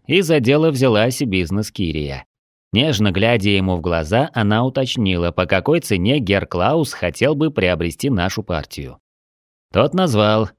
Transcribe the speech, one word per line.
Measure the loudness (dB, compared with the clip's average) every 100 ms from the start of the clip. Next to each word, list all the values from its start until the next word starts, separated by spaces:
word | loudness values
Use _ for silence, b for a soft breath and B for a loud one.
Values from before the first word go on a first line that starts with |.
| -2
и | 0
за | 2 2
дело | 4 2 2
взялась | 2 2 4 2 0
бизнес | -2 0 0 -2 -4
Кирия. | -4 -4 -4 -6 -8 -14 _ _ _ _ 0
Нежно | 2 2 0
глядя | 2 2 2 2
ему | 2 0 -2
в |
глаза, | 0 -2 0 0 0
она | -2 0 0 0
уточнила, | -2 -4 -2 0 0 0
по | -2 0
какой | 0 0 -2
цене | 0 0 0 0
Герр | 0 0 0
Клаус | -2 0 0 -2
хотел | -4 -6 -2 -2 0
бы | -2
приобрести | 0 0 0 -4 -4 -2
нашу | 0 -2 -4
партию. | -6 -6 -6 -12 -14 -16 _ _ _ _ _ _ _
Тот | 0 2
назвал, | 2 0 2 2 2 0